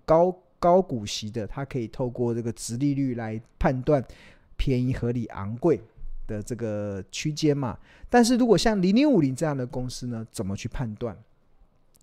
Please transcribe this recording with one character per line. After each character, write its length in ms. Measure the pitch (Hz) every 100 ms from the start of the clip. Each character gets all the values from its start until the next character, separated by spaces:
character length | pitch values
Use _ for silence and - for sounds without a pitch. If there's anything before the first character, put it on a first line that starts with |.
高， 280 | - 160 180 180 _ -
高 200 | 175 180
股 240 | 185 123
息 240 | 101 - 107
的， 160 | 113
它 200 | 98 -
可 160 | 139 131
以 80 | 110
透 200 | - 127
过 240 | 117 120
这 80 | 117
个 120 | 117
殖 240 | 110 - 120
利 180 | 143
率 220 | 139 135 120
来 240 | 110 110 - -
判 240 | 165 131
断 220 | 127 143 - - - - _ -
便 240 | - 123
宜、 140 | 127
合 160 | - 120
理、 160 | 123 113
昂 300 | - 98 120
贵 260 | 170 131 - - - - -
的 120 | 107
这 140 | 101
个 480 | 113 113 104 104 98 92
区 220 | - 156
间 240 | 151 151 143
嘛。 200 | 127 - - - -
但 160 | 247
是 120 | 233 240
如 100 | 247
果 100 | 175
像 240 | 233 208
零 140 | 180
零 160 | 220 302
五 100 | 214
零 140 | 135
这 100 | 131
样 120 | 160 135
的 100 | 123
公 240 | 127 127
司 160 | - 123
呢， 180 | 113 113
怎 160 | - 95
么 100 | 101
去 120 | 117
判 260 | - 117
断？ 220 | 104 117 98 _ _ _ _ _ _ _ _